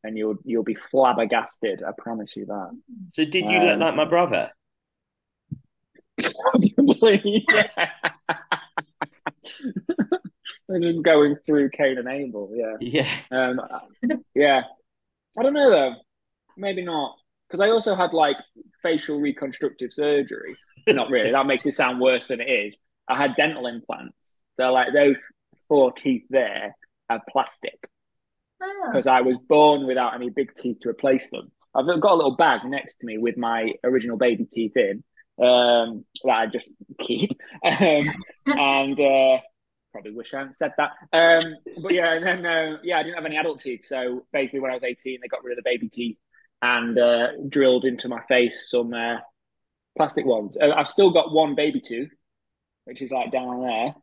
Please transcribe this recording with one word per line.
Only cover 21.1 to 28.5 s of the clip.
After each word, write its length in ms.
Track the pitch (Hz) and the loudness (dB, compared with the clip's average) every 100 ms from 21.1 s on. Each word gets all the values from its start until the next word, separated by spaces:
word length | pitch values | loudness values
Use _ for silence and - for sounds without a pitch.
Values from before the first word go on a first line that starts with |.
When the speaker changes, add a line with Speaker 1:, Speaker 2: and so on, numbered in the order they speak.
Speaker 1:
really. 220 | 127 110 | 0 2
That 140 | 135 135 | 2 2
makes 200 | 131 147 | 0 -2
it 60 | |
sound 260 | 135 131 127 | 0 -2 2
worse 260 | 127 127 - | 2 2 -2
than 140 | 123 | -8
it 80 | 123 | -2
is. 300 | 123 104 - _ _ - | -2 -2 -12 _ _ -6
I 80 | 131 | 0
had 200 | 143 123 | 0 2
dental 300 | 156 151 123 | 0 0 -8
implants. 760 | 117 - - 64 _ - - _ - | -10 -10 -12 -12 _ -20 -20 _ -2
So, 160 | 127 | 0
like, 200 | 127 123 | 2 2
those 220 | 139 143 131 - _ _ _ _ | 4 4 2 -4 _ _ _ _
four 240 | 147 131 | 4 4
teeth 320 | - 139 123 _ | 2 -2 -2 _
there 440 | 131 113 101 101 - _ _ _ | 0 0 -4 -8 -12 _ _ _
are 100 | 113 - | -6 -2
plastic. 600 | 139 - - - - - _ _ _ _ _ _ | -4 -4 -6 -14 -14 -20 _ _ _ _ _ _